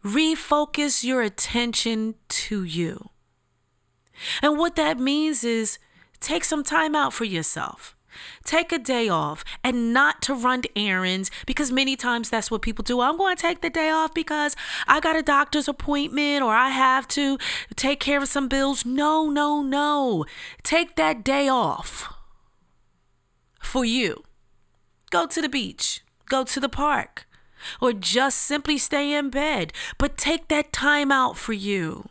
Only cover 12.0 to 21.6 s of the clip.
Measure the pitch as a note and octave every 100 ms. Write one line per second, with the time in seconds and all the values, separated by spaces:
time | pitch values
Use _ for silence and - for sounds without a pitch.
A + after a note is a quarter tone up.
12 | B3 A#3 A3+ A3+ - A3 - G#3+ G#3 B3
13 | B3 E4 G4 F4+ E4+ F4 E4+ E4 D#4 D#4+
14 | D#4+ - D#4 D4+ D4 - - - - G4+
15 | D#4+ D#4+ D4+ C#4+ C#4+ D4+ C#4+ C#4+ - C#4+
16 | D4 C#4 D4 C#4+ B3 A3 C4 C4 C4 C4
17 | C4 - C#4 C#4 - - - - C4 C#4
18 | - C#4+ C#4 C#4+ C4 C4+ C#4 C#4 A#3+ C4
19 | D4 D#4 D#4 C#4+ D4 D4 C#4 C#4 D4 D4
20 | C4 F#3 D3+ - - - - D#4+ E4+ -
21 | D#4 C#4 A3 C#4 C#4 C4